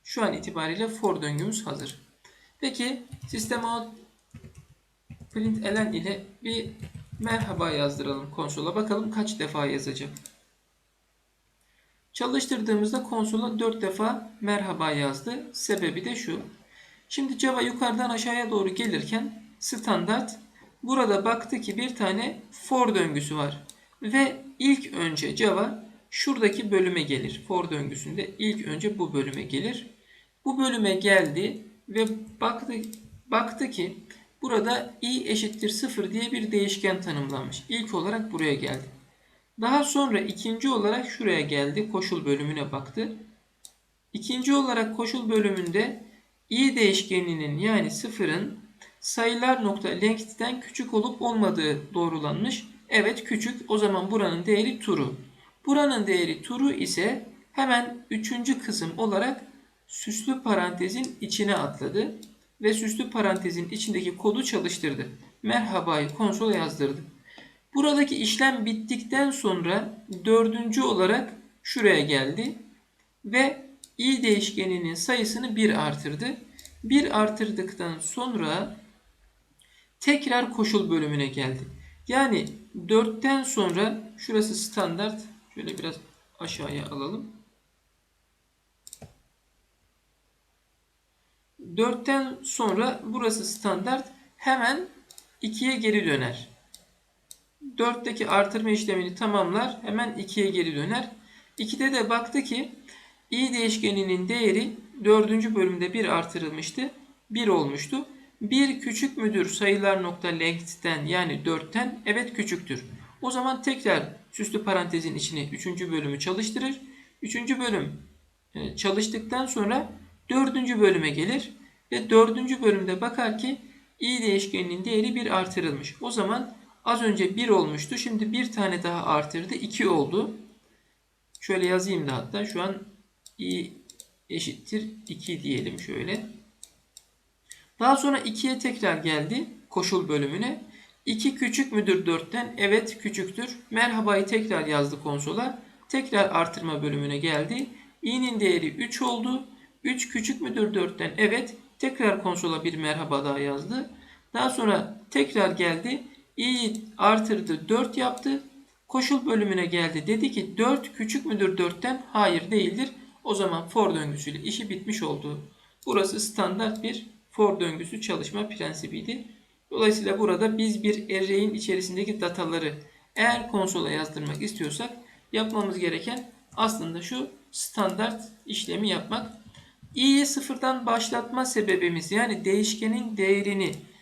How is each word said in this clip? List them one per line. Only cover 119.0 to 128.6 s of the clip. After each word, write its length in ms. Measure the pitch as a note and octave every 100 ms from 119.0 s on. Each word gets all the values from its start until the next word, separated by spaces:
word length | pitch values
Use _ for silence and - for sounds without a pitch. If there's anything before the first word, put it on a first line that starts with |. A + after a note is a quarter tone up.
| A3 A3 - B3+ C4
sonra 460 | A#3 G3+ B3+ D4+ - - - -
dördüncü 500 | B3+ C4+ C4 B3 A3+
bölüme 300 | G3+ F3 D#3
gelir 420 | C#3+ F3+ C4+ - - - _ -
ve 180 | A#3+ A3
dördüncü 520 | A3+ A3+ A#3+ B3+ C4
bölümde 400 | A3 G3 F#3 F#3
bakar 360 | A#3+ A#3 A3+ G#3+
ki 200 | B3 C#4 - - _ -
i 220 | A#3 B3+
değişkeninin 640 | A3 G3 G3 G3 F3+ F3+ F#3+
değeri 300 | A3 G#3+ A3
bir 220 | G#3+ F#3
artırılmış. 580 | F#3 F#3 E3 C#3 C#3 -
O 100 | A#3+
zaman 440 | A#3 G3 A#3+ B3 - - _ -
az 160 | A#3
önce 340 | A3+ F#3+ F3+ G3
bir 140 | A#3+
olmuştu. 480 | G3 D3+ D3+ - B3
Şimdi 340 | B3 A3 G#3+
bir 200 | A#3+ B3
tane 320 | A3